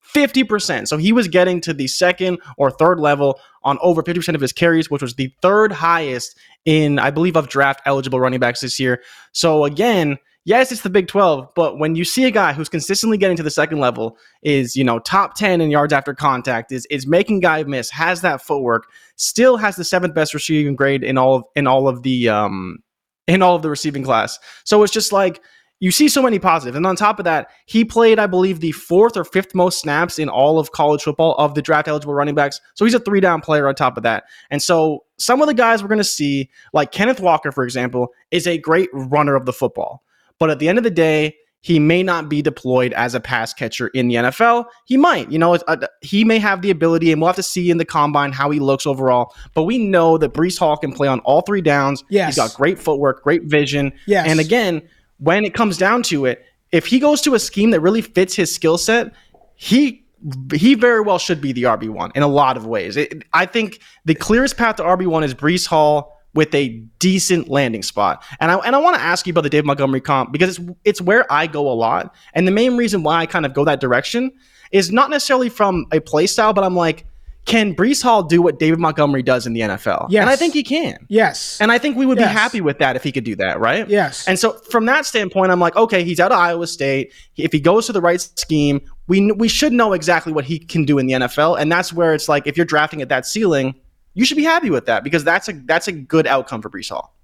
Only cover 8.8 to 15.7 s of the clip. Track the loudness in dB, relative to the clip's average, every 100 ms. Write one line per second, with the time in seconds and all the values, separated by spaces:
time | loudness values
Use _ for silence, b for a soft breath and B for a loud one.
8.8 | -2 -2 B B B -2 2 2 0 0
9.8 | 0 2 0 -4 _ _ 0 2 2 -2
10.8 | 0 0 0 2 2 2 -4 -2 -2 0
11.8 | -2 -2 -2 0 0 2 0 -2 -6 -8
12.8 | -4 -2 0 0 0 0 -4 -2 -2 0
13.8 | -2 -2 -8 b b b -2 0 0 0
14.8 | 0 0 0 0 0 -2 0 0 2